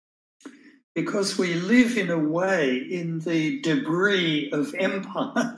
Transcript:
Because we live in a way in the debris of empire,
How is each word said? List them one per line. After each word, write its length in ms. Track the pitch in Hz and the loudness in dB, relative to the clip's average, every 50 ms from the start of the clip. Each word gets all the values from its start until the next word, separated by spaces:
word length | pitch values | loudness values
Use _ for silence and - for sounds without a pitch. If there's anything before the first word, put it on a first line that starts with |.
| _ _ _ _ _ _ _ _ - - - - - - - _ _ _ - | _ _ _ _ _ _ _ _ -20 -20 -20 -20 -20 -20 -20 _ _ _ -6
Because 440 | 165 165 - 202 208 196 196 - - | -4 -4 -2 0 0 0 0 0 0
we 160 | 185 175 170 | 0 0 0
live 440 | 170 175 190 240 247 247 226 240 220 | -2 0 4 6 6 6 4 2 -2
in 120 | 190 170 | 0 0
a 80 | 170 165 | 0 0
way 680 | 151 151 160 170 185 190 190 175 147 131 127 127 135 - | 0 0 0 0 0 2 2 2 2 2 0 -2 -2 -4
in 280 | 185 175 170 165 165 160 | -6 -4 -4 -4 -4 -4
the 420 | 160 180 165 160 156 151 139 139 - | -2 0 0 0 0 0 -2 -2 0
debris 920 | 165 156 135 - 156 160 175 190 202 202 185 175 160 156 147 139 - 160 | 0 0 0 0 0 0 2 2 2 2 2 2 0 0 -2 -2 -2 -2
of 220 | 147 135 - - | -2 -2 -2 -2
empire, 800 | - 190 190 196 190 190 - - 170 127 - - 240 - - - | -2 -2 0 -2 -2 -6 -6 -4 -4 -4 -2 0 0 -2 -2 -2